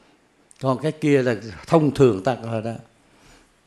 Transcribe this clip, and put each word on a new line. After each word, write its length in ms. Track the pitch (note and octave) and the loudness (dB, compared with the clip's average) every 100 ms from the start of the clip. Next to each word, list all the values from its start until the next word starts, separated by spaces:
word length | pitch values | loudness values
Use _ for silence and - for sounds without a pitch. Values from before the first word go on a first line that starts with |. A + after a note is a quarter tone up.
| _ _ _ _ _ - | _ _ _ _ _ -6
Còn 180 | C3 B2 | -4 -2
cái 140 | D3+ | -4
kia 300 | D3+ D3+ C#3 | -2 2 2
là 140 | B2 G#2 A2+ F2+ - | 2 -2 -8 -14 0
thông 280 | E3 D3 | 2 2
thường 300 | - C3 F#2+ | 4 4 4
tăng 260 | C3 A#2 A2+ | -2 -4 -4
rồi 120 | A2+ | -6
đó. 80 | A2+ A2+ - _ _ _ - - _ _ | -6 -10 -16 _ _ _ -20 -20 _ _